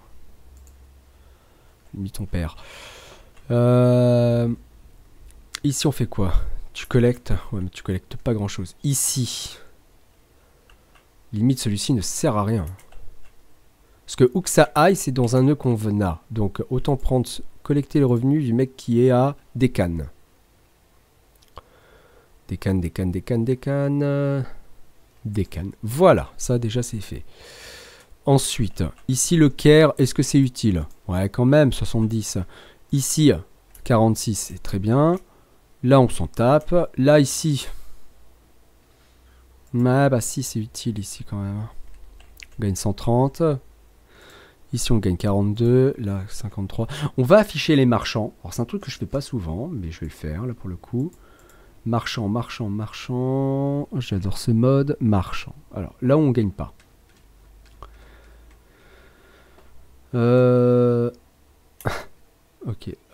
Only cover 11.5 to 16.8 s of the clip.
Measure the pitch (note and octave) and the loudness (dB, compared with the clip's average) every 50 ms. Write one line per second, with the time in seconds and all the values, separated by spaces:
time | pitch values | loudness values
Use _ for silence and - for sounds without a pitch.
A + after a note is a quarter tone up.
11.5 | C3+ - - G#2+ G2+ - - - C3+ G#2 F2+ - - - - D3 G#2+ G#2 G2 G#2+ | 2 0 -2 -2 -2 -2 -2 -2 -2 0 -2 -4 -4 -2 -2 0 0 0 0 0
12.5 | A2+ G#2 D#2 D#2+ F#2+ - - - - - - - - - - - - - - - | 0 -2 -2 -4 -8 -14 -18 -16 -14 -10 -10 -10 -10 -12 -16 -16 -16 -20 -20 -20
13.5 | - - _ _ _ _ _ _ _ _ - - - - F#3 F#3 - F#3 - - | -20 -20 _ _ _ _ _ _ _ _ -18 -6 2 4 4 4 4 0 -2 0
14.5 | - E3 C#3+ - - D3 D#3+ - F#3 - - C#3+ B2+ C3 B2 A2 B2+ C3 C3 C#3+ | 4 4 4 4 4 2 4 4 2 0 -2 -4 0 0 0 2 4 4 4 4
15.5 | D3+ - - B2+ A#2 G#2+ A2 G#2+ G#2 G#2 G2+ F2 D#2+ - _ - A2 A2 G#2 F#2+ | 2 2 0 -2 0 0 0 -2 0 0 0 -2 -2 -6 _ -8 -4 -2 -2 -2
16.5 | - - G#2+ - B2+ B2+ | -2 -6 -6 -4 -2 -2